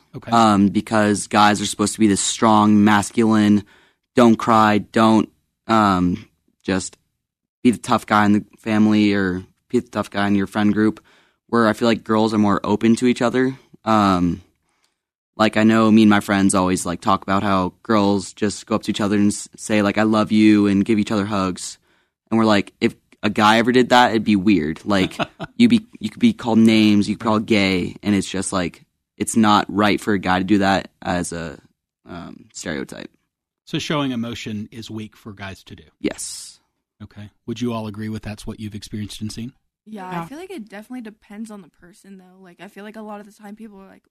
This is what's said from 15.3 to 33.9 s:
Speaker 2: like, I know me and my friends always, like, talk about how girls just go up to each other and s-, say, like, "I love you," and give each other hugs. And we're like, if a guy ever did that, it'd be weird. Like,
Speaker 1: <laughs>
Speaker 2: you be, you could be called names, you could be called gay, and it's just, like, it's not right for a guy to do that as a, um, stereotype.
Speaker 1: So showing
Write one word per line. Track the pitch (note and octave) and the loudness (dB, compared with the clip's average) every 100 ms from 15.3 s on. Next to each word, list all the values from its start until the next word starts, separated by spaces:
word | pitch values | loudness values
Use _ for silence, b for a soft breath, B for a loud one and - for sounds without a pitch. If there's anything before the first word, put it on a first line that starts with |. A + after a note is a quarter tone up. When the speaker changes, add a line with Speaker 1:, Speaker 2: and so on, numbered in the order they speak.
| - | -2
Speaker 2:
like, | G#2+ A2 | 0 2
I | |
know | A2 A2+ A2 | 2 4 4
me | A2 | 6
and | G#2+ | 6
my | G#2 | 4
friends | - G2 G2 | 2 0 2
always, | F#2+ F#2 F#2 F2+ | 0 0 -2 -4
like, | E2+ | -6
talk | A2 F#2+ | -2 -2
about | - G2 | -2 -2
how | G2+ F#2+ F2+ - | 0 -2 -2 -6
girls | - A2 G2+ G2+ F2+ | -2 0 2 0 -4
just | - G#2 - - | -6 -6 -6 -6
go | |
up | G#2+ | -4
to | - | -4
each | G2+ | -4
other | G2+ G#2 | -2 0
and | G#2 | 0
s-, | - - - | -2 -10 -14
say, | - G#2+ | -4 0
like, | G2+ G#2 | 0 0
"I | |
love | A2 A2 G2 | 0 0 0
you," | G#2+ G#2+ G#2 G2+ | 4 4 4 2
and | G2 | 0
give | G2 G#2 | 0 -2
each | G2+ | -2
other | G#2+ G2+ | -4 -4
hugs. | G2+ F#2+ F2+ - - _ _ _ _ _ | -4 -4 -6 -12 -18 _ _ _ _ _
And | A2+ | 0
we're | |
like, | A2 G2+ - - | 2 2 0 -4
if | A#2 - _ _ | -4 -4 _ _
a | G#2+ | -4
guy | G#2 G#2+ A2+ | 2 4 4
ever | A#2 | 4
did | B2 A#2+ | 2 4
that, | B2 B2 | 4 4
it'd | A2+ | 2
be | G#2+ G2+ | 0 2
weird. | G2 F#2 D2+ E2 | 2 2 0 -6
Like, | G2+ G2 F2 - - - | -2 0 -2 -4 -10 -10
Speaker 1:
<laughs> | - - | -8 2
Speaker 2:
you | A#2+ | 4
be, | A#2 - - | 2 0 -12
you | G#2+ | -12
could | - | -2
be | A#2 | -2
called | - A#2+ A2 | 0 0 4
names, | A2+ A2 G#2+ G#2 G2+ | 4 4 4 4 0
you | G2+ | -4
could | |
be | A2 | -2
called | G#2+ G#2+ | -2 0
gay, | G#2+ F#2+ F#2 F#2 - | 0 0 -2 -4 -6
and | G2+ | -2
it's | G2 - | -2 -2
just, | F#2 - | -8 -6
like, | F#2+ E2+ - _ _ _ - | -6 -6 -10 _ _ _ -10
it's | G#2+ A#2 | -4 0
not | G#2+ G#2 - | 2 2 0
right | F#2+ G#2 F2+ | -2 0 -2
for | - | -4
a | G2+ | -4
guy | F2+ F#2 | -2 -2
to | |
do | F#2+ G2+ | 0 0
that | G2 F#2+ - _ | 0 -2 -4 _
as | - F2+ F2 | -6 -6 -6
a, | E2+ E2 - _ _ _ _ | -10 -12 -14 _ _ _ _
um, | - F2+ D#2+ - - | -20 -18 -18 -20 -20
stereotype. | - F#2 C#2+ - G1+ G1+ _ _ _ _ _ | -14 -10 -8 -10 -14 -18 _ _ _ _ _
Speaker 1:
So | - D#3+ | -10 -8
showing | - | -4